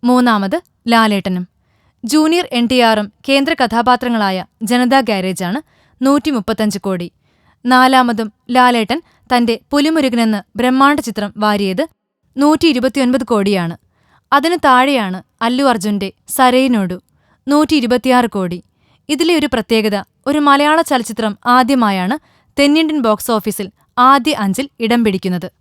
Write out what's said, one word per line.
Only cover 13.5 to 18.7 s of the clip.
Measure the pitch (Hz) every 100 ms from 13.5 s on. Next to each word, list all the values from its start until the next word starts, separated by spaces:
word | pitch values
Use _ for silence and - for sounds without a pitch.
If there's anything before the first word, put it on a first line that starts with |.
| 196 170 165 _ _ _ _ _
അതിനു | 285 302 349
താഴെയാണ് | 285 254 269 269 196 185 - _
അല്ലു | 233 247
അർജുന്റെ | 277 226 202 208 196 - _
സരയിനോടു, | - 254 254 262 233 190 185 _ _ _ _ -
നൂറ്റിയിരുപത്തിയാറ് | 294 302 311 233 247 262 247 240
കോടി. | 202 180 175 _